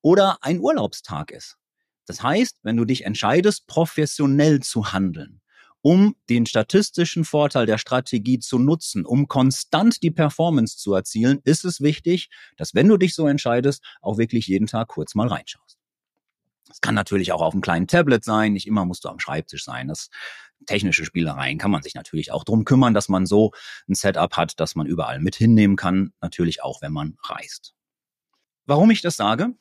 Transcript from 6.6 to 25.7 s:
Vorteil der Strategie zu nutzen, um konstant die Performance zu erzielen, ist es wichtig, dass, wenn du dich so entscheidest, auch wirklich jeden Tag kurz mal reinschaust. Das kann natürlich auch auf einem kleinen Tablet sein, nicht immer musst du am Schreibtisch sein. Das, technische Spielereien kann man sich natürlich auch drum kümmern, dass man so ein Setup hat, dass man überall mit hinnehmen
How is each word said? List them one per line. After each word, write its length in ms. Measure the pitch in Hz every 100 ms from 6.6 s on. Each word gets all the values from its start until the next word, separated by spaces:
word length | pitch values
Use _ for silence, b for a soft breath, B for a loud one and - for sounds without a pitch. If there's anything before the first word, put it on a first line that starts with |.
| 107 190 208 - 170 170
Vorteil 420 | 156 151 147 143 110
der 120 | 107
Strategie 640 | - 127 131 120 110 127
zu 200 | - 127
nutzen, 460 | 135 160 - 104 -
um 220 | 127 143
konstant 760 | 139 131 - - 160 220 -
die 80 | 170
Performance 680 | 160 151 - 170 147 113 -
zu 160 | -
erzielen, 460 | 95 - 110 120 139
ist 220 | - 160 180
es 160 | -
wichtig, 480 | 143 151 170 175 - B B _
dass, 160 | 80
wenn 140 | - 180
du 100 | 202
dich 180 | 180 -
so 120 | 151
entscheidest, 560 | 139 123 120 135 139 B B
auch 160 | 95 107
wirklich 300 | 113 120 101
jeden 200 | 95 104
Tag 220 | 113 113
kurz 260 | - 78 104
mal 120 | 117
reinschaust. 500 | 85 - - _ _ _ _ _ _ _ _ _ _ _
Das 140 | -
kann 140 | - 107
natürlich 360 | 98 101 90
auch 100 | 87
auf 120 | 80
einem 80 | 95
kleinen 260 | - 85 92
Tablet 380 | 175 147 117 117
sein, 280 | 107 107
nicht 140 | 101 101
immer 180 | 107 90
musst 200 | 87 -
du 40 |
am 100 | -
Schreibtisch 440 | - 78 78 73
sein. 240 | - 62 95
Das, 220 | - - B B B B _ -
technische 400 | 104 95 85 80
Spielereien 540 | 87 80 67 67 78
kann 100 | 101
man 140 | 82
sich 100 | 69
natürlich 380 | - - 80 -
auch 120 | 80
drum 220 | - 110 107
kümmern, 300 | 131 123 104
dass 140 | -
man 180 | 95 92
so 240 | 101 107 B B B -
ein 60 |
Setup 420 | 95 101 85 87 -
hat, 240 | 80 -
dass 160 | 80 80
man 120 | 73
überall 320 | 85 58 65
mit 160 | 80 -
hinnehmen 400 | 117 110 101